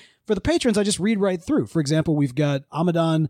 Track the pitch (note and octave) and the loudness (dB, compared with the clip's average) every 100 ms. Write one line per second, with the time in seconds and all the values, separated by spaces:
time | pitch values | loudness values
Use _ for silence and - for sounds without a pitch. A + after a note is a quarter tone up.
0 | - _ - G#3 - E4+ B3 G#3 G#3 F#3 | -20 _ -4 -2 0 0 2 0 0 0
1 | G3 G#3+ G3 F3+ - C#4+ A2+ E3 C#3 D#3 | 0 0 0 -2 -2 -2 0 -2 0 0
2 | E3 D3+ C#3+ B2 D3 C#3 - D3 F3+ E3 | 0 0 0 0 -2 -2 -6 -4 0 0
3 | E3 D#3+ D#3 | 2 0 0